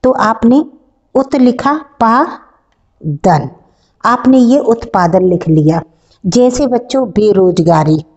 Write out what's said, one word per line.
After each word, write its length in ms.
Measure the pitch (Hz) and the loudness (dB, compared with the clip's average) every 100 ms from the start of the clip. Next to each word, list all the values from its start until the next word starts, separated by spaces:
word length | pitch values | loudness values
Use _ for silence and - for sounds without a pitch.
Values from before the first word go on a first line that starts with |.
तो 80 | 254 | 0
आपने 540 | 254 214 226 226 269 320 - _ _ _ 254 | 0 -2 0 2 2 0 -12 _ _ _ -4
उत 200 | 269 285 | -2 0
लिखा, 380 | 247 247 269 | 0 0 -4
पा, 640 | 302 302 _ 226 240 320 - _ _ _ _ _ _ 156 | -4 -8 _ 0 0 -2 -8 _ _ _ _ _ _ -10
दन, 440 | 143 190 156 123 - _ _ _ _ - | -2 0 0 -2 -14 _ _ _ _ -4
आपने 320 | 247 254 262 | 0 2 4
ये 220 | 233 277 | 4 2
उत्पादन 640 | 247 233 - 190 170 185 | 0 -4 -2 -2 0 2
लिख 240 | 185 175 165 | 0 0 0
लिया। 340 | 156 151 165 - _ _ _ 190 | 0 2 -2 -6 _ _ _ -4
जैसे 420 | 233 247 254 277 | 0 0 0 -2
बच्चों 420 | 240 247 269 247 | -2 -2 -4 -2
बेरोजगारी। 960 | 190 214 190 185 170 160 160 156 156 - | 0 0 2 2 2 0 0 2 -2 -4